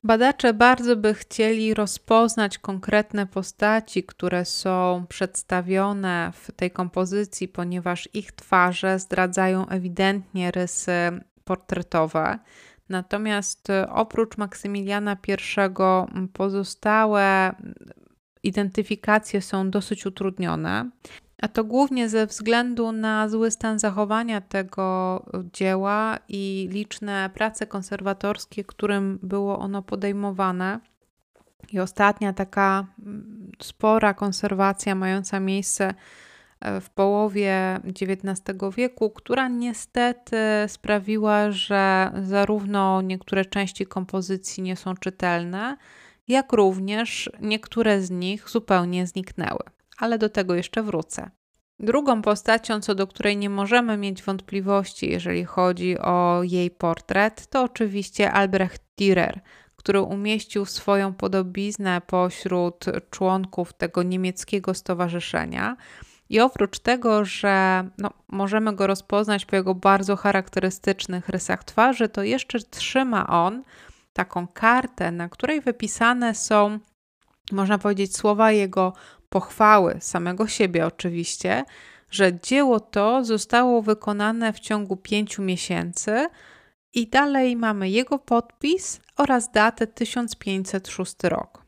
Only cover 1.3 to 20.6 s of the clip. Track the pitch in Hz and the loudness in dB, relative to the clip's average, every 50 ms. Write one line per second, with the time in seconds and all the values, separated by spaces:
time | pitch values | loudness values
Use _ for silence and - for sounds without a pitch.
1.3 | - - 220 220 226 220 220 220 220 220 208 190 - - _ - 226 226 233 226 | -2 0 2 2 2 2 2 0 2 0 0 -2 -4 -10 _ 4 6 6 6 4
2.3 | 220 226 214 196 - - - - 196 190 190 - 214 208 214 214 - 208 202 190 | 2 0 -2 -2 -2 -8 -8 -8 -8 -6 -2 2 2 2 2 0 -2 -4 -4 -2
3.3 | - 190 185 - - _ 208 208 220 220 214 - - 185 175 - - _ - 180 | -4 -6 -6 -6 -4 _ 2 2 2 2 0 -2 -6 -6 -6 -6 -10 _ -4 -2
4.3 | 180 180 180 175 - - - 190 185 185 180 180 180 180 180 175 - - 190 185 | 0 0 -2 -2 -6 -4 -2 0 0 2 2 2 0 -2 -4 -10 -6 -6 -6 -4
5.3 | - - - _ 190 180 175 180 190 190 196 202 202 196 190 185 175 175 170 170 | -4 -8 -6 _ -2 -2 0 0 0 0 0 0 -2 -2 -2 -2 -2 -2 -4 -6
6.3 | 175 - - - - - 185 180 185 - 185 175 - 185 185 180 196 202 208 196 | -8 -12 -16 -18 -6 -4 -4 -4 -2 -4 -6 -4 -2 -2 -2 0 -2 -4 -4 -4
7.3 | - - 185 180 _ - 175 175 180 180 170 180 175 175 - - _ 214 202 - | -6 -8 -8 -8 _ -8 -6 -4 -4 -4 -4 -4 -4 -4 -8 -10 _ -10 -10 -10
8.3 | - - - - - 185 180 180 180 - - 190 190 190 190 - - 185 185 180 | -18 -20 -2 2 4 4 6 4 2 0 0 0 0 0 -2 -4 0 0 0 2
9.3 | 180 196 190 185 185 185 190 - - 185 180 185 175 170 196 190 196 202 190 _ | 2 2 2 2 2 0 -2 -2 -4 -4 -4 -6 -2 0 0 2 2 -2 -6 _
10.3 | - 185 180 180 175 185 180 175 - - - - 180 175 175 170 175 - - _ | -6 -4 -2 -2 0 -2 -2 -2 -4 -6 -2 -2 0 0 0 0 -2 -6 -14 _
11.3 | _ _ _ - 185 185 _ - 185 175 175 _ - 165 160 156 - 160 156 - | _ _ _ -6 -6 -6 _ -6 -6 -6 -4 _ 0 0 0 2 0 0 0 0
12.3 | 208 220 _ _ - - - - _ _ _ _ 190 185 180 _ - 202 214 220 | -2 -4 _ _ -20 -20 -20 -20 _ _ _ _ -6 -6 -6 _ -6 -4 -2 -2
13.3 | 208 202 190 - - _ _ - 196 190 185 - - - 220 220 - - 226 220 | -2 -2 -4 -6 -10 _ _ -2 0 0 0 0 0 0 0 0 0 -2 -2 -2
14.3 | - - 214 190 - - - 202 202 202 196 196 202 208 208 208 202 190 - - | -2 -8 -8 -8 -8 -10 -10 -8 -6 -6 -4 -4 -4 -2 -2 -2 -4 -4 -2 -4
15.3 | 196 190 - - - - 196 190 185 185 190 185 185 185 180 - - 185 185 185 | -4 -4 -4 -4 0 0 0 0 2 2 2 4 4 2 2 -2 -6 -6 -6 -6
16.3 | _ - 190 196 190 196 196 185 - _ - 214 214 220 220 214 208 202 196 196 | _ -4 -4 -2 -2 -2 -4 -6 -10 _ 0 2 4 4 4 4 4 4 4 4
17.3 | 190 190 185 185 - - - - - - - - - _ _ _ _ _ _ _ | 4 4 2 0 -2 -6 -14 -16 -16 -18 -20 -20 -20 _ _ _ _ _ _ _
18.3 | _ _ - 202 185 208 202 196 190 - 202 - 214 202 - - 214 214 214 - | _ _ -6 -4 -2 0 -2 -2 -2 -4 -2 -2 -6 -6 0 2 2 2 2 0
19.3 | - 202 185 - - 190 190 190 185 202 190 - 214 - - 196 190 - 196 190 | -4 -4 -4 -2 -4 -2 -2 0 -2 -2 -2 -2 -6 -6 -6 -8 -6 -4 -6 -4
20.3 | 185 - 180 165 165 156 | -4 -2 -2 -2 -2 -2